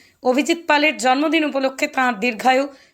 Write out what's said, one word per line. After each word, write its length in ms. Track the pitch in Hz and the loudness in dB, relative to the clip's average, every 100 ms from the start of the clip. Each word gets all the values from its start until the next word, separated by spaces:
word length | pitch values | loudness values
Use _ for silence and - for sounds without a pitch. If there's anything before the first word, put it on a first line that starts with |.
| _ _ | _ _
অভিজিৎ 440 | 254 254 311 339 - | -2 0 0 -2 0
পালের 300 | 294 302 226 | 2 2 0
জন্মদিন 460 | 254 262 311 320 | 0 0 2 0
উপলক্ষে 440 | 302 269 262 269 294 | 0 -2 -4 -2 -4
তাঁর 320 | 277 247 202 | 0 -2 0
দীর্ঘায়ু, 480 | 247 220 247 262 277 - _ | -2 0 2 2 0 -8 _